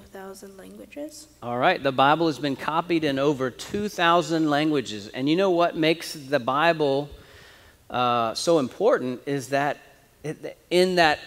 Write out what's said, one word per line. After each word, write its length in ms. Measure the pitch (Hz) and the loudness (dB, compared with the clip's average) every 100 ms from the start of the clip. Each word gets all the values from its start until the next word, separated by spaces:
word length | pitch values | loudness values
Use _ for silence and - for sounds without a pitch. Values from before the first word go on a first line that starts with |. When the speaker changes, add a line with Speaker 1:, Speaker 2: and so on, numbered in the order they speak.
| 196 | -18
Speaker 1:
thousand 460 | 196 190 190 196 196 | -18 -16 -16 -20 -20
languages. 680 | 185 208 208 285 302 - - _ | -20 -20 -18 -14 -14 -14 -20 _
Speaker 2:
All 160 | 117 120 | -6 2
right, 220 | 156 180 | 2 2
the 100 | 139 | 0
Bible 340 | 135 139 160 165 | 4 4 4 2
has 140 | 127 | 0
been 160 | 143 131 | -4 -4
copied 480 | - 160 175 170 | 0 0 0 0
in 160 | 151 135 | 0 0
over 320 | 143 135 131 | 0 0 -2
two 380 | - - 208 208 | -6 -8 -6 -4
thousand 600 | - 170 175 151 160 156 | 0 2 4 2 0 2
languages. 580 | 143 156 147 104 104 101 | 2 2 0 -2 -8 -10
And 200 | - 139 | -4 0
you 60 | 165 | 2
know 160 | 196 | 2
what 240 | 170 170 160 | 2 0 0
makes 380 | 156 165 - | 0 0 -4
the 260 | 156 135 143 | -14 -4 -2
Bible, 680 | 120 139 170 160 147 135 147 - - - - - - _ - | 0 2 2 2 2 0 -4 -10 -20 -20 -20 -20 -20 _ -10
uh, 460 | 123 123 120 113 104 | -2 0 0 0 -2
so 240 | - 165 | 2 2
important 640 | 127 - 233 233 127 123 - | 2 0 2 2 0 -8 -6
is 220 | 139 123 | -6 -2
that 280 | 139 143 - - _ _ _ | -2 -2 -4 -12 _ _ _
it, 340 | 147 - 143 - - | -12 -12 -14 -16 -2
in 260 | 175 185 180 | 2 2 4
that, 220 | 160 147 | 2 2